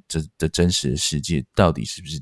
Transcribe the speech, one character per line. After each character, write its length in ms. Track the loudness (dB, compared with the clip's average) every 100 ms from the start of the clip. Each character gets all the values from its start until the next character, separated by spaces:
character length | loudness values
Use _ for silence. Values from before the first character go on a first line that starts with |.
| -6
这-， 140 | -6 -6 -2
的 100 | -2
真 200 | 4 4
实 220 | 2 0
的 60 | -2
世 220 | -2 -2
界， 240 | -2 -2 -2 2
到 160 | 2
底 120 | 2
是 160 | -4 -10
不 60 | -10
是 120 | -10